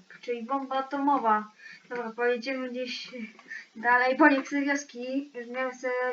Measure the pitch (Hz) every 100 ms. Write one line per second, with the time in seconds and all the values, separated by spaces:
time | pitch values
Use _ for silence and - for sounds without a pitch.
0 | _ - 247 240 226 277 262 262 262 277
1 | 277 254 226 214 208 - - - - 240
2 | 226 226 240 247 269 262 254 247 247 -
3 | - 247 214 - - - - 226 240 247
4 | 254 262 302 269 - 285 277 285 - 240
5 | 254 277 285 240 233 247 262 247 254 247
6 | 247